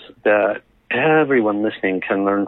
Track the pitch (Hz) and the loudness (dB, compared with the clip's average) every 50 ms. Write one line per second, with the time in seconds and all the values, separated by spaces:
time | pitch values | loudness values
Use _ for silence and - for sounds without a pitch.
0 | - - - _ - 107 104 104 101 101 104 - - _ _ _ _ - - 123 | -18 -20 -16 _ 0 2 2 2 2 0 -2 -4 -8 _ _ _ _ -6 -4 -2
1 | 139 156 156 156 151 139 135 123 107 107 104 104 107 110 - - - 98 92 92 | 0 2 2 2 2 2 2 2 2 0 0 -2 -2 -4 -4 -4 -4 -4 -2 -4
2 | - - 107 98 98 98 101 101 101 | -2 -2 -2 0 0 0 0 0 -2